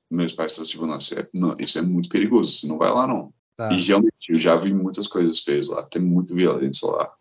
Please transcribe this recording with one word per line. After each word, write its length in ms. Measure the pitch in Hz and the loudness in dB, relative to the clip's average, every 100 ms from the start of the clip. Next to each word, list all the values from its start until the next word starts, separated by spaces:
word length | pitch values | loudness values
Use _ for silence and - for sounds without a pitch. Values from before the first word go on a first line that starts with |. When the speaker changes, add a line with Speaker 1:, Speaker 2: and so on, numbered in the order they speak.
| _ | _
Speaker 1:
meus 220 | 85 85 | -2 -2
pais 200 | - 80 | -2 -6
estão 120 | 82 | -6
tipo, 220 | 78 80 80 | -10 -6 -6
nossa, 340 | 71 - - | -2 -2 -2
é, 80 | - | -6
não, 200 | 92 85 - | -2 -2 0
isso 200 | - - | -4 0
é 40 | |
muito 260 | 90 87 85 | 0 0 0
perigoso, 440 | - 104 117 87 | 0 4 4 4
você 140 | - 73 | -2 -4
não 120 | 78 | 0
vai 120 | 98 | 0
lá, 160 | 120 131 | 2 0
não. 260 | 120 - _ _ - | -2 -6 _ _ -8
Speaker 2:
Tá. 160 | - | -2
Speaker 1:
E 100 | 92 | 0
realmente, 480 | 98 101 - _ - | 4 4 4 _ -2
eu 80 | 82 | 2
já 160 | 82 82 | 4 2
vi 160 | 98 | 2
muitas 340 | 98 92 - - | 0 -2 -4 -4
coisas 340 | 92 85 80 | 0 0 0
feias 280 | - 73 71 | 0 -2 -2
lá, 140 | 73 | -6
tem 180 | - 85 | -6 -2
muita 320 | 90 90 85 | 2 2 2
violência 520 | 87 85 73 67 - - | 2 2 2 -2 -2 -2
lá. 220 | - - _ | -2 -6 _